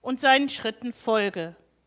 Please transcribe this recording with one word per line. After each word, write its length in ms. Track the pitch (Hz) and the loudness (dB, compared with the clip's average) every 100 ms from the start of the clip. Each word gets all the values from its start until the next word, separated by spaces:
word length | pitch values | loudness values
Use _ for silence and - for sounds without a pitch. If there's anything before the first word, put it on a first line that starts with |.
und 180 | - 254 | -6 0
seinen 300 | 277 269 277 | 4 4 2
Schritten 420 | - 226 226 247 | -4 -8 -6 -12
folge." 640 | - - 220 202 185 165 170 _ _ | -8 0 0 0 -4 -10 -12 _ _